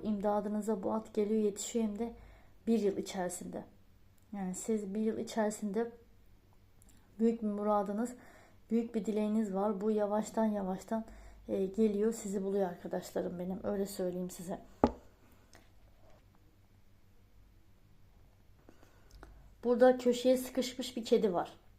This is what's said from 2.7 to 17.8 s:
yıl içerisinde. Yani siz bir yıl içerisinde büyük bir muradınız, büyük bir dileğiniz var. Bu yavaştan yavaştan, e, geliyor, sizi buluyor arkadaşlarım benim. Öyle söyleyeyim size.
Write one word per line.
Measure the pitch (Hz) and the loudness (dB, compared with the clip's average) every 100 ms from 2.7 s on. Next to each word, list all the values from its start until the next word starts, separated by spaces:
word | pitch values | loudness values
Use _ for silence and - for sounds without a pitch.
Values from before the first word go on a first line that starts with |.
| 226 | 4
yıl | 202 - | 4 0
içerisinde. | 185 196 180 - 180 - - - - - - - - | -4 -4 -4 -4 -10 -10 -12 -20 -20 -20 -20 -20 -12
Yani | 202 185 185 | -6 -6 -6
siz | - 220 196 | -2 -2 -2
bir | 208 | -2
yıl | 220 214 | -2 -2
içerisinde | 220 233 214 208 208 208 233 - - - - - - - - - - - - 202 | -4 0 0 0 -4 -2 -2 -6 -20 -20 -20 -20 -20 -20 -20 -20 -20 -20 -18 0
büyük | 226 226 | 2 2
bir | 214 | -4
muradınız, | 202 208 208 196 208 247 247 - - - - - | -2 0 0 0 -2 -4 -6 -18 -20 -20 -20 -2
büyük | 226 233 220 | 0 0 -4
bir | 190 | -2
dileğiniz | 208 214 214 214 | 0 2 0 0
var. | 185 208 190 | 0 0 0
Bu | 214 | 0
yavaştan | 214 208 214 214 220 220 | 2 2 0 0 0 2
yavaştan, | 208 190 190 - 220 220 - - - - | 0 -2 -4 -4 -6 -6 -16 -20 -16 -4
e, | 202 190 | -2 0
geliyor, | 208 220 202 220 | 4 4 4 2
sizi | 226 202 202 | 0 -4 -2
buluyor | 190 202 185 | 0 2 0
arkadaşlarım | 175 175 185 - - 180 180 | -2 -6 -6 -4 -4 -4 -4
benim. | 180 190 | -6 -4
Öyle | 208 202 196 | -2 -2 -2
söyleyeyim | - 180 180 180 | -2 -2 -2 -6
size. | - 175 - - - - - - - - - - - - - - - - - - - - - - - - - - - - - - - - - | -8 -8 -8 -8 2 2 2 -16 -20 -20 -20 -20 -20 -20 -20 -20 -20 -20 -20 -20 -20 -20 -20 -20 -20 -20 -20 -20 -20 -20 -20 -20 -20 -20 -20